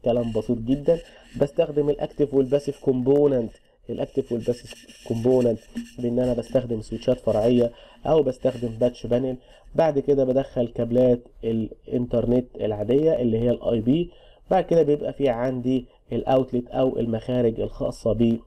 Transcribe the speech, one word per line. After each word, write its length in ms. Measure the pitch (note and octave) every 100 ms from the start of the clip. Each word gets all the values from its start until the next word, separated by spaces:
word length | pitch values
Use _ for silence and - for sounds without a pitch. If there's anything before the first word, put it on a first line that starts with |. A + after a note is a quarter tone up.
| B2+
كلام 260 | A#2+ A#2
بسيط 260 | A2 G#2+ A#2
جدًا. 420 | A2+ C#3 C#3+ E3+ - - - A#2
بستخدم 480 | C#3+ - D#3+ D3 C#3+
الاكتيف 440 | - D3 - C#3+
والباسيف 460 | C3+ C3 C#3+ C#3+ -
كومبوننت، 720 | - B2+ B2 C#3+ D3 C3 A2+ - _ _ -
الاكتيف 420 | A#2 C3+ - -
والباسيف 420 | A#2+ A#2+ A#2+ - - - - -
كومبوننت 520 | A#2 A#2+ C3 B2 A2+ - - - -
بان 200 | A#2+ A#2+
انا 140 | B2
بستخدم 480 | A#2 A2+ C3 A#2+ A2+
سويتشات 380 | - A2+ - B2+
فرعيه 520 | - G#2+ A2+ B2 A#2 - - - B2
او 180 | D#3
بستخدم 460 | C3+ B2+ C3 A#2+ A#2+ A2+
باتش 260 | B2 B2 A2+
بانل. 300 | A#2+ C3 B2+ _ - - C#3+
بعد 240 | D#3+ C#3
كده 240 | C3+ C#3
بدخل 440 | B2+ B2+ C3+ - A#2+
كابلات 520 | - A#2 A#2+ B2+ A#2+ - -
الانترنت 1040 | A2+ A2+ A2 - - B2+ B2 A#2+ A2+ B2 B2 -
العاديه 600 | G#2+ G#2 G#2 C3+ D#3+ D#3
اللي 180 | B2 A2
هي 120 | A#2+
الاي 300 | A#2 - A#2
بي. 300 | A2 D3+ F3 - - _ -
بعد 120 | F#3
كده 200 | E3+ E3+
بيبقى 300 | D3 D3 C#3
في 160 | - C#3
عندي 560 | A2+ B2+ B2+ B2 C3 B2 _ _
الاوتلت 560 | A#2 - C3+ C3 B2+ B2
او 320 | B2+ C3 B2+
المخارج 600 | A2+ A2 - B2+ A#2 A2+
الخاصه 760 | G#2+ - B2 - A2+ G#2+ A#2 A2+